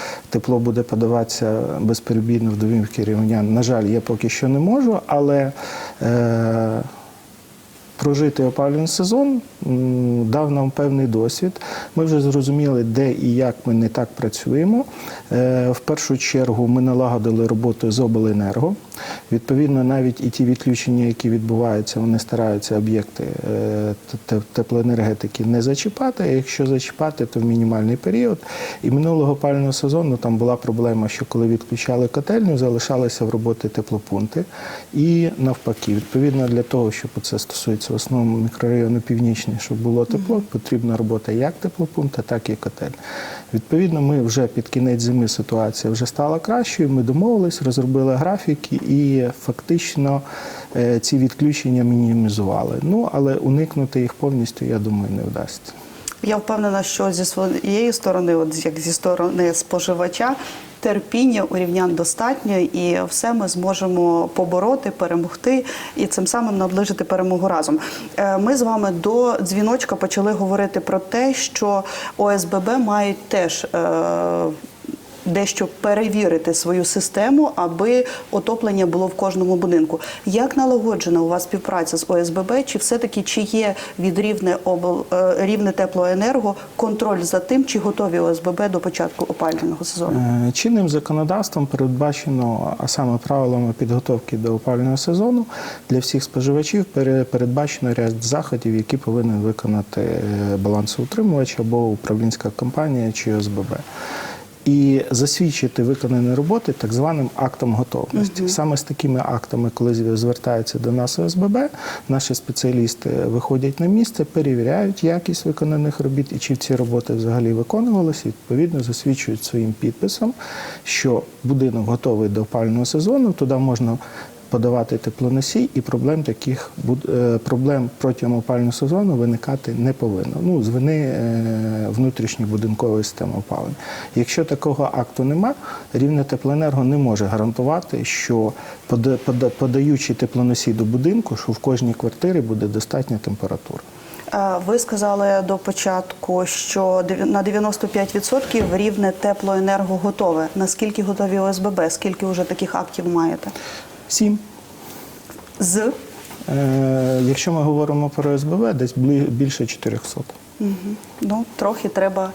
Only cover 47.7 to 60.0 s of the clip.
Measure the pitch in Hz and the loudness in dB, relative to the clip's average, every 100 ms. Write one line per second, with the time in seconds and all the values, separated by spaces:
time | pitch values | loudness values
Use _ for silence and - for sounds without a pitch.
47.7 | 127 127 135 135 127 165 196 - 147 - | 2 2 2 2 2 2 0 0 -2 -2
48.7 | - - 139 143 135 123 - - 120 - | -4 2 2 4 4 2 -2 -6 -6 0
49.7 | 165 - - 139 139 139 - - - - | 0 0 0 2 0 -2 -12 -12 -14 -8
50.7 | - 120 120 - 139 127 - 147 147 139 | 0 2 2 2 2 2 2 2 2 2
51.7 | 123 120 120 117 117 110 104 98 104 110 | 4 4 4 4 4 4 2 0 0 0
52.7 | - 151 208 240 143 139 139 135 139 160 | -2 2 2 2 2 2 2 2 2 2
53.7 | 147 135 127 123 - 143 135 117 - 127 | 0 0 0 -2 0 0 0 -2 -4 -2
54.7 | 110 107 104 101 98 - - - - - | -2 0 0 0 -2 -4 -6 -8 -10 -16
55.7 | - - - - - 208 214 208 214 208 | -20 -20 -14 -14 -6 -2 -2 -2 -2 0
56.7 | 196 190 - 196 175 185 - 190 185 196 | 0 -2 -2 -2 0 -2 -2 -2 -2 0
57.7 | 202 240 226 196 185 175 165 160 160 160 | 0 2 0 0 0 2 2 2 -2 -4
58.7 | 156 160 170 185 180 175 180 175 170 - | -4 -4 -2 0 2 0 2 2 0 -2
59.7 | 180 175 175 | -2 0 0